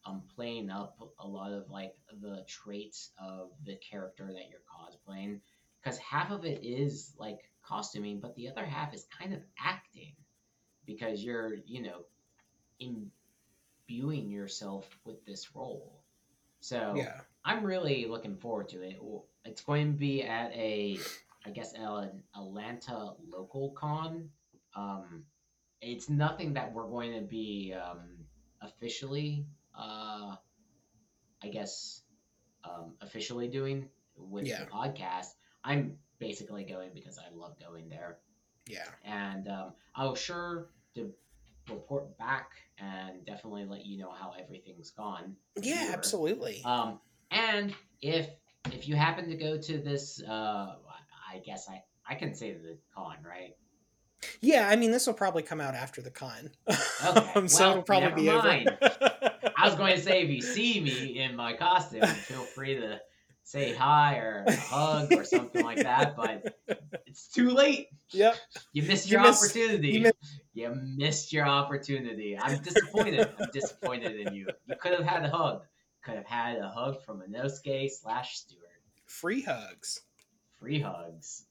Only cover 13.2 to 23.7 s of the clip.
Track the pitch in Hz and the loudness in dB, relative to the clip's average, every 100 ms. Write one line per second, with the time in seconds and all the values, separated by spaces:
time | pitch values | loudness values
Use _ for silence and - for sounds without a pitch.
13.2 | _ _ _ _ _ _ _ 120 139 151 | _ _ _ _ _ _ _ -6 -4 -4
14.2 | 104 101 98 - 101 98 - - - - | -6 -8 -10 -10 -10 -10 -12 -20 -18 -18
15.2 | - 98 - - 127 - - - _ _ | -16 -16 -16 -14 -12 -12 -14 -20 _ _
16.2 | _ _ _ _ - 120 107 139 127 - | _ _ _ _ -8 -4 -2 -4 -4 -10
17.2 | - _ - 220 202 185 160 131 113 113 | -18 _ -4 -2 -2 -2 0 -2 -2 -8
18.2 | 107 95 117 107 95 92 92 95 104 104 | -8 -10 -6 -6 -8 -12 -12 -12 -14 -14
19.2 | - _ 113 110 - 147 151 143 143 135 | -16 _ -18 -14 -2 0 2 0 0 0
20.2 | 120 113 120 120 110 107 101 95 - - | -2 -4 -4 -4 -2 0 -2 -4 -8 -14
21.2 | _ _ 107 101 110 110 107 104 98 95 | _ _ -14 -12 -14 -10 -8 -6 -8 -12
22.2 | - 101 95 98 110 120 123 117 107 - | -18 -16 -12 -10 -10 -12 -10 -10 -10 -14
23.2 | - - 95 139 139 | -16 -14 -12 -6 -6